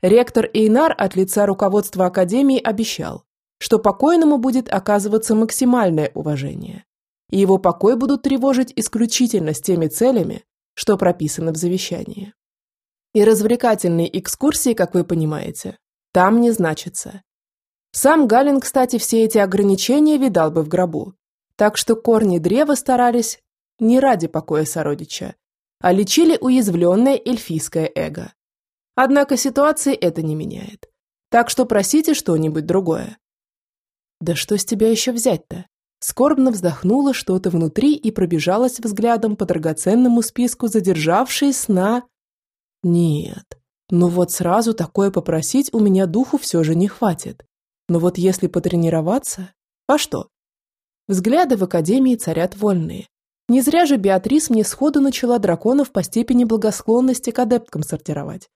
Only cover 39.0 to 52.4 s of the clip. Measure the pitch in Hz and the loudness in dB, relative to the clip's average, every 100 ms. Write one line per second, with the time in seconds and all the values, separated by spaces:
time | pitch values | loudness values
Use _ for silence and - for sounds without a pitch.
39 | 233 233 220 208 196 175 160 156 - 220 | 0 0 0 -4 -2 -2 -2 -4 0 2
40 | 254 233 226 - 247 - 233 220 185 170 | 4 2 0 -2 -4 -2 -2 0 0 0
41 | 156 180 247 - 285 269 - 190 190 240 | 2 0 0 0 0 -2 0 0 2 -2
42 | 247 _ _ _ _ _ _ _ 180 175 | -4 _ _ _ _ _ _ _ 0 2
43 | 170 147 - - - - _ _ _ 175 | 2 0 -6 -14 -18 -20 _ _ _ 2
44 | 175 175 175 - 175 190 233 220 180 - | 2 2 -2 -2 0 0 0 -2 -4 -2
45 | 196 - - 160 160 262 285 233 208 190 | 0 -2 -2 -4 -2 -2 -2 0 2 2
46 | 190 185 262 285 - 170 160 165 196 - | 2 0 -2 -2 -2 -2 0 0 0 -2
47 | 220 165 - - _ _ _ _ _ 170 | -4 -4 -8 -16 _ _ _ _ _ 0
48 | 175 175 180 185 180 180 175 175 165 165 | 0 0 0 0 -2 -2 -2 0 0 0
49 | 160 240 - - 180 _ _ _ - - | -2 -4 -4 -12 -14 _ _ _ -2 -2
50 | - - - _ _ _ _ _ _ _ | 0 -8 -10 _ _ _ _ _ _ _
51 | - 190 185 294 349 240 185 175 160 240 | -6 -2 2 2 2 0 0 -2 0 2
52 | 262 240 - 160 | 2 0 -2 -4